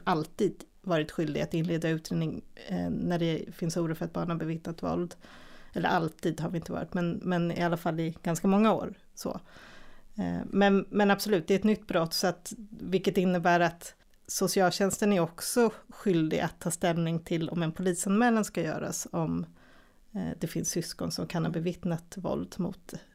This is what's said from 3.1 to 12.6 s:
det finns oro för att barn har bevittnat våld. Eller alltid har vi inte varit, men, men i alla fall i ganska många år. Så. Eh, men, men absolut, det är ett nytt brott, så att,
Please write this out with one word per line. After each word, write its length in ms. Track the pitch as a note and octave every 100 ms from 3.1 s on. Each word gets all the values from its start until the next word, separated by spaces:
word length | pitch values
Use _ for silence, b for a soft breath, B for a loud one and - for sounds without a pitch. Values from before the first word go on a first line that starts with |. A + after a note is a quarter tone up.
| E3+
det 260 | E3 D#3 -
finns 240 | - E3+ F3
oro 180 | D#3+
för 100 | D#3+
att 80 | E3
barn 180 | E3+ E3+
har 60 | D#3+
bevittnat 460 | D#3+ E3 E3+ D#3+
våld. 320 | F3 E3+ F3 - B B B B B
Eller 140 | - E3+
alltid 520 | F3+ D#3+ - F3+ D#3
har 100 | E3+
vi 60 | E3+
inte 140 | -
varit, 220 | - -
men, 260 | F3+ F3 -
men 300 | F#3 F3 E3+
i 100 | -
alla 140 | E3+ E3+
fall 240 | E3+ D#3+
i 160 | E3 -
ganska 260 | F3+ D#3+ G3
många 260 | G3 A3
år. 200 | E3+ G3 - -
Så. 260 | - - - - B B B B B B G#3+
Eh, 220 | F3 F3 -
men, 400 | F#3+ G3+ G3 -
men 200 | G3+ G3+
absolut, 360 | G3+ G#3 F#3+ D#3+
det 60 |
är 40 | F#3+
ett 60 |
nytt 220 | G#3+ G#3 -
brott, 280 | F#3 D#3+
så 120 | - F#3
att, 260 | F3 - -